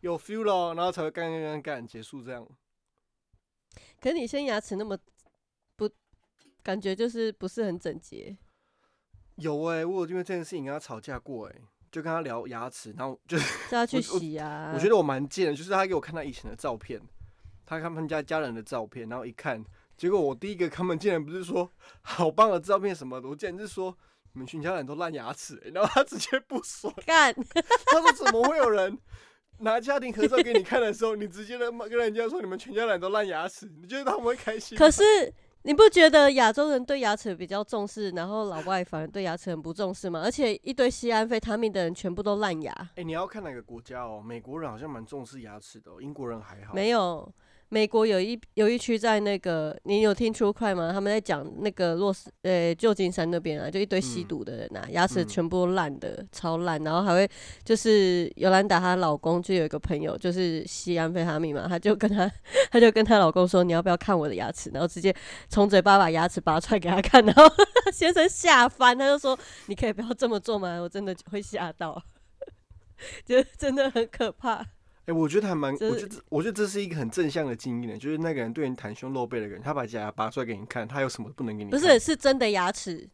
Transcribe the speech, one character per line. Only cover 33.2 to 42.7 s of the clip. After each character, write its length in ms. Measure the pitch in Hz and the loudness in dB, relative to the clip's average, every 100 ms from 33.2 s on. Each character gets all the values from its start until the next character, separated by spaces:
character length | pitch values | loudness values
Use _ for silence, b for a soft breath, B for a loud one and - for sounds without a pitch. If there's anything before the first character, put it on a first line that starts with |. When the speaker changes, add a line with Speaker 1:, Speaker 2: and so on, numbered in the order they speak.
| 208 | -2
Speaker 1:
牙 220 | 160 180 | -4 -6
齿， 220 | - 208 156 | -10 -20 -20
你 60 | 175 | -10
觉 100 | 262 | -6
得 80 | |
他 120 | 269 - | -4 -2
们 60 | |
会 120 | 233 | -2
开 240 | 247 - 220 | -4 -6 -8
心 180 | - 226 | -10 6
吗？ 20 | |
Speaker 2:
可 120 | 311 | 6
是 120 | 302 415 427 269 - _ _ | 8 6 6 2 -6 _ _
你 80 | - | -4
不 160 | 294 440 | 8 8
觉 200 | 392 320 | 10 8
得 220 | 302 285 | 10 6
亚 200 | 269 226 | 6 4
洲 180 | 226 302 | 4 2
人 140 | 277 | 0
对 140 | 247 277 | -2 -2
牙 160 | 233 | 0
齿 200 | 208 226 | -2 -4
比 120 | 175 175 | -8 -6
较 160 | 196 | -6
重 240 | 208 226 202 | -6 -6 -6
视， 240 | 220 202 | -6 -8
然 180 | 175 170 | -6 -6
后 180 | 214 208 | -6 -6
老 120 | 160 | -6
外 200 | 175 190 | -4 -4
反 200 | 180 160 | -4 -8
而 40 | 156 | -8
对 160 | - | -6
牙 140 | 185 170 | -6 -6
齿 140 | - | -8
很 100 | 165 | -8
不 120 | 156 | -8
重 220 | 165 196 | -6 -6
视 140 | 185 190 | -6 -8
吗？ 140 | 170 | -4
而 60 | 185 | -4
且 260 | 240 262 208 | 0 -2 -2
一 160 | - | -6
堆 180 | 262 247 | 0 0
吸 220 | - 233 | 0 -2
安 160 | 220 220 | 0 0
非 100 | 233 | -2
他 180 | 233 214 | -4 -2
命 140 | 220 | -2
的 140 | 196 | -2
人 100 | 170 | -4
全 180 | 180 196 | -4 -8
部 100 | 175 | -6
都 140 | 196 202 | -4 -2
烂 240 | 208 165 | -2 -4
牙。 100 | 151 | -8